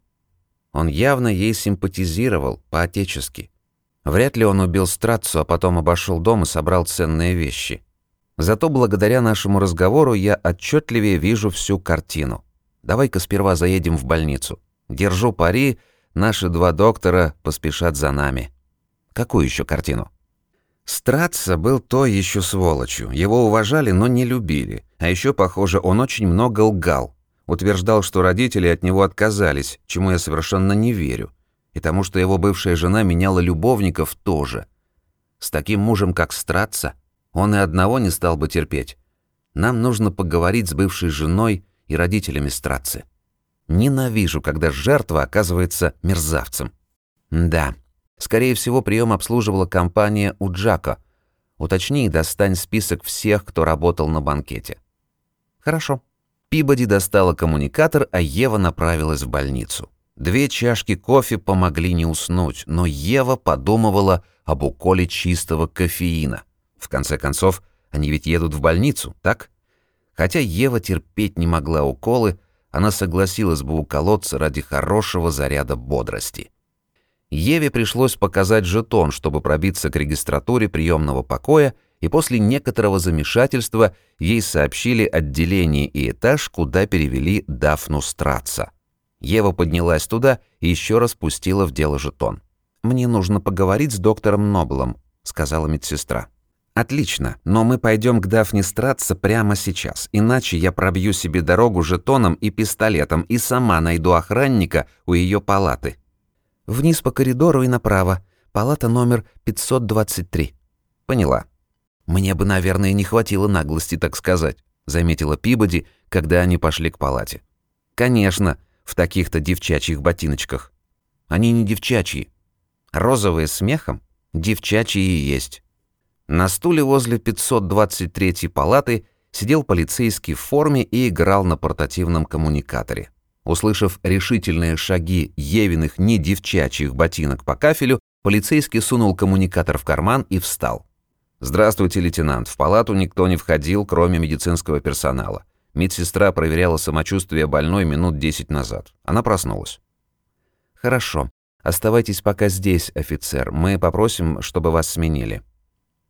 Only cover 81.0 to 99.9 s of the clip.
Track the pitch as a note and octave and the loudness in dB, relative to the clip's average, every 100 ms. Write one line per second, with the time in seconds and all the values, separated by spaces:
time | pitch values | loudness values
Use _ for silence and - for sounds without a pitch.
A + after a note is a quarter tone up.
81 | D2 C2 - B1+ - D#3 C#3 - _ _ | 0 -4 -4 -6 2 4 4 0 _ _
82 | - D#3+ - B2 G#2 C#3 - - G#2 G2 | -2 0 0 2 2 2 -2 0 2 2
83 | F2 D#2+ C#2+ A2+ C3 C3 G#2+ A2+ G#2+ - | 0 0 0 2 2 0 -4 2 2 2
84 | _ _ D#2+ A#2 - D#2+ D2 - A#2+ A#2 | _ _ 0 0 0 0 0 0 -2 0
85 | G#2 E2 D2 C#2 E2 F#2+ E2+ C#2+ C#2 - | 2 0 -2 -2 0 2 2 2 0 -2
86 | A#1+ - A#2 D3 - - D2+ F#2 G2+ F2+ | -4 -2 0 0 -2 -4 -2 0 0 0
87 | C#2+ C2 D2+ G#2 - B1+ D2 D2+ - D2 | 0 0 0 -2 -2 -2 0 0 -2 -4
88 | - - C2+ B1+ - - - _ _ _ | -4 -4 -2 -2 -4 -8 -8 _ _ _
89 | _ _ C2+ G#2+ G2+ E2+ E2+ F2 E2+ D#2 | _ _ -2 2 2 2 0 2 2 0
90 | - A2+ C3+ B2 _ _ E2+ E2+ - A2+ | 0 0 2 0 _ _ -2 -2 0 0
91 | A#2 - D#2+ - F2+ G2 F2 C2+ D2+ C#2+ | 0 -2 -6 -4 -2 0 0 0 -2 -2
92 | D2 - G#1+ G1+ _ _ _ _ A2+ B2+ | -6 -4 -4 -6 _ _ _ _ -2 0
93 | B2 A2+ F2+ G2+ G2+ F#2 F#2+ G2+ D3 G#2+ | 0 0 2 0 0 0 2 2 0 0
94 | A2 G#2+ G#2+ G2+ G#2 G2 D2 C2+ B1+ - | 0 2 2 2 2 2 0 -2 -4 -6
95 | _ _ - - D2 D#2+ D#2 D#2 - D2 | _ _ -14 -6 -2 -2 -2 -2 -4 -8
96 | - A#1+ - _ _ _ _ - A#2+ C#3 | -6 -6 -6 _ _ _ _ -4 -2 -2
97 | - - B1+ - D#2+ G#2+ A2+ B2+ A#2 A2 | -4 -4 -6 -6 0 2 4 2 2 2
98 | A#2+ A#2 F#2+ A2+ G#2+ G#2 F#2 - B2+ C3+ | 2 2 2 2 2 0 -2 -2 -2 -2
99 | - F2+ G2+ A2+ G#2 G2+ G2+ - - | -2 -2 0 2 2 0 -4 -6 -8